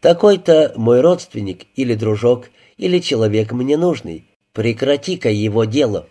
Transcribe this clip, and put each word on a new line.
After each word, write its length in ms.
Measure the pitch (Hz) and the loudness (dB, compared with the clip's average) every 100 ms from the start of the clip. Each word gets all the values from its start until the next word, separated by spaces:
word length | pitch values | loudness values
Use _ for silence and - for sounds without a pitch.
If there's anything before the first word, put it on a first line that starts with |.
такой-то 720 | - 170 214 196 190 156 151 - | 2 4 4 2 4 4 4 0
мой 260 | 113 123 | 2 4
родственник 640 | 156 180 - 117 98 90 - - | 4 0 -4 -10 -10 -10 -14 -8
или 200 | 127 110 | -4 -2
дружок, 540 | 110 107 120 123 - _ _ _ | -2 0 0 0 -4 _ _ _
или 220 | 185 180 | -2 -2
человек 520 | 175 120 110 107 107 | -2 -2 0 0 -2
мне 260 | 120 127 147 | -4 -2 0
нужный, 480 | 175 143 90 82 _ _ _ | 0 -2 -8 -14 _ _ _
прекрати-ка 760 | - 113 113 131 143 - 180 120 | -4 -4 -2 -2 -2 -2 -4 -2
его 360 | 104 107 104 110 | 0 0 0 0
дело. 420 | 127 131 95 - | 0 -2 -2 -10